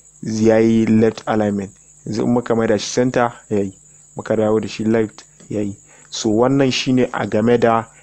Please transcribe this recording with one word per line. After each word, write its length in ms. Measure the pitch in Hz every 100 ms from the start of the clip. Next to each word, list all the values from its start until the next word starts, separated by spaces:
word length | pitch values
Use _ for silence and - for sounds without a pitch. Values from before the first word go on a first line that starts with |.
| - -
ya 340 | - 110 110 110
yi 260 | 113 113 110
left 380 | 110 113 110 -
alignment. 440 | 110 104 101 98 - - - -
Yanzu 180 | 110
in 80 | 123
muka 220 | 120 120 113
maida 220 | 113 104
shi 80 | -
center, 400 | - 127 127 117 - -
ya 100 | 104
yi. 140 | 98 - _ - - -
Muka 200 | - 110
dawo 220 | 107 110
da 60 | 104
shi 160 | - 110
left, 380 | 113 110 - - - -
ya 100 | 110
yi. 140 | 104 101 - - -
So 200 | - 113
wannan 420 | 107 123 139 135
shi 220 | 123 -
ne 160 | 127 123
a 140 | - 107
game 300 | 107 113 120
da 240 | 117 113 110 -